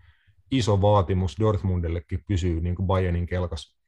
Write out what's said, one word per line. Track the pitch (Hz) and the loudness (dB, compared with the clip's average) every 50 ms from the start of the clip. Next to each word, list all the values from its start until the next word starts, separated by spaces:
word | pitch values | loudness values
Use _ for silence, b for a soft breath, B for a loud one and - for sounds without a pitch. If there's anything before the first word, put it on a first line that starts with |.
| _ - _ _ _ _ _ _ _ - | _ -20 _ _ _ _ _ _ _ -4
iso | 131 131 110 110 104 95 | -2 0 2 2 2 4
vaatimus | 98 104 104 101 92 85 95 90 92 90 - - | 4 4 4 4 4 2 0 0 -2 -2 -2 0
Dortmundillekin | 110 107 104 85 76 95 90 87 85 82 85 85 - - 95 - - - | 0 0 0 0 0 0 -2 -2 -2 -4 -4 -6 -6 -6 -8 -8 -4 -2
pysyä | 104 85 85 90 85 82 | -2 0 0 0 -2 0
niinku | 82 87 90 85 95 | -2 -2 -2 -2 0
Bayernin | 90 95 92 92 90 85 85 87 | 0 2 2 2 0 0 -2 -2
kelkassa. | 85 90 90 90 87 - - - _ _ _ _ | -2 -2 -4 -4 -4 -6 -10 -12 _ _ _ _